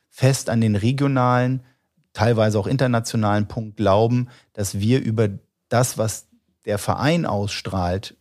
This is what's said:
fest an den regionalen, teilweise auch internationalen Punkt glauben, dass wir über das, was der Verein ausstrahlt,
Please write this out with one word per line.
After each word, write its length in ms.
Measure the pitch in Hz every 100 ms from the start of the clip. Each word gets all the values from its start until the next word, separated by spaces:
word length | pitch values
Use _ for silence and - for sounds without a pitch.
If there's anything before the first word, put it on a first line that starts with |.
| _
fest 400 | - 131 139 -
an 120 | 117
den 140 | 113
regionalen, 840 | 101 110 135 139 135 123 123 127 131 - _ _ _ _
teilweise 440 | - 110 113 110 107
auch 80 | 98
internationalen 800 | 131 131 120 113 117 107 104 101
Punkt 300 | - 110 104
glauben, 520 | 101 98 117 123 123 - _
dass 260 | - 98 101
wir 220 | 104 131
über 260 | - 110 110 98 - _ _
das, 300 | 117 123 -
was 300 | 110 - - _ _ _
der 140 | - 104
Verein 480 | - - 127 170 160
ausstrahlt, 880 | 101 101 - - 95 87 95 - -